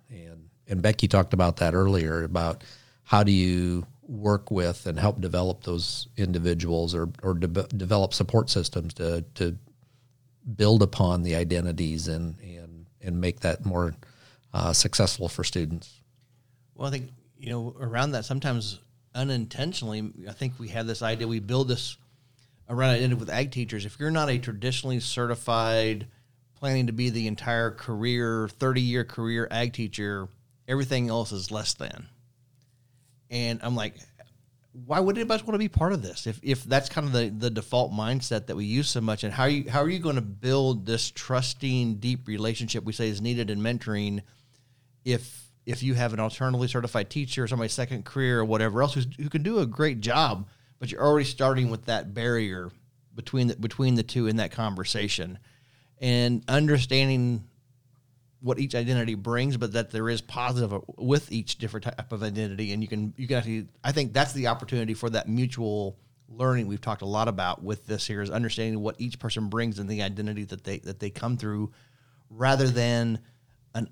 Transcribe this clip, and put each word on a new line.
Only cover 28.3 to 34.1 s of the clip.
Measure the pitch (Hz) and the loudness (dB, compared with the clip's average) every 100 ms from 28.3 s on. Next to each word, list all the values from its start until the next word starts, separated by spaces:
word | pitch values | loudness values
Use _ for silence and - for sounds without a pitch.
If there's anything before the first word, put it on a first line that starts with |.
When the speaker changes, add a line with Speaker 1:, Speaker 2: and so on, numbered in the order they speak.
| 113 107 - | 0 -4 -2
Speaker 2:
thirty-year | 131 127 123 123 | 0 2 2 0
career | 117 - 113 117 117 | -2 -4 -2 -2 0
ag | 113 120 | -2 -2
teacher, | 123 107 101 104 101 95 - _ _ - | -4 -6 -4 -4 -4 -6 -12 _ _ -4
everything | 135 131 131 120 | -2 0 0 0
else | 113 101 | 0 -2
is | 101 95 | -6 -6
less | 107 107 | -4 -4
than. | - - - - _ _ _ _ _ _ _ _ _ _ _ _ | -4 -8 -10 -18 _ _ _ _ _ _ _ _ _ _ _ _
And | 120 117 113 | -4 -2 -2
I'm | 117 | -2
like, | 120 107 - - | -2 -2 -8 -20